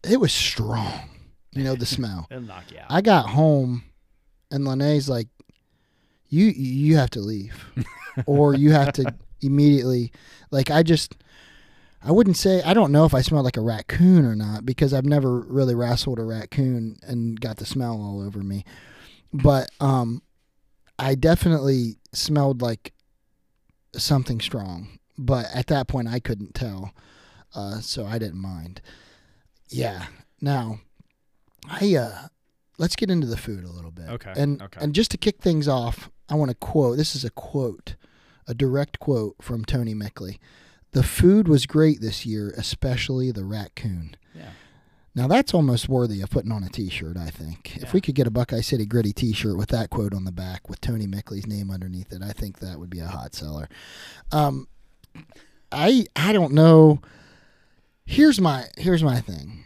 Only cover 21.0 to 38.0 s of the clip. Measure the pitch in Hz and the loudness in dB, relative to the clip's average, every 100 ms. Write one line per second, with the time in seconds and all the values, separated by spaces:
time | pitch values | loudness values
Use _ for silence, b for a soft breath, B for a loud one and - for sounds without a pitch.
21 | 131 135 160 175 175 156 139 135 117 107 | -2 2 4 4 4 2 2 2 0 -6
22 | _ - - 147 139 127 120 113 - _ | _ -8 0 2 2 0 -4 -6 -10 _
23 | _ _ _ _ _ _ _ _ _ - | _ _ _ _ _ _ _ _ _ -8
24 | - 139 127 117 - 120 98 87 104 - | 0 0 0 -6 -6 -8 -10 -12 -14 -20
25 | _ - 123 131 117 123 120 143 - 131 | _ -8 -2 -2 -2 -6 -2 -2 -2 -6
26 | 117 123 - 107 104 - 120 95 95 b | -4 -6 -6 -8 -8 -8 -8 -8 -14 b
27 | b b b b b - 101 107 - - | b b b b b -12 -10 -10 -10 -10
28 | 104 113 107 87 95 90 82 92 b b | -6 -6 -8 -10 -12 -12 -14 -18 b b
29 | b b b b b _ _ 123 117 98 | b b b b b _ _ -6 -6 -6
30 | 90 B _ _ 143 139 110 107 _ _ | -16 B _ _ -4 -2 -4 -10 _ _
31 | _ _ _ _ _ _ - - 202 160 | _ _ _ _ _ _ -16 -2 2 2
32 | 110 - - _ _ _ _ - 165 - | 0 -10 -20 _ _ _ _ -4 -4 -2
33 | 208 175 131 107 - 98 87 87 82 85 | 0 0 0 -6 -8 -12 -12 -16 -18 -16
34 | 82 117 101 95 143 139 98 - 147 147 | -14 -14 -10 -2 -2 -2 -8 -8 -4 0
35 | 226 - 220 - 185 156 147 131 117 - | -2 0 -2 0 0 0 0 -2 -2 -6
36 | - - - 147 143 120 - 156 131 127 | -10 -20 -4 -2 -2 -4 -2 0 2 0
37 | 151 139 123 - - 143 127 95 - - | -2 -4 -8 -10 -8 -6 -6 -8 -14 -16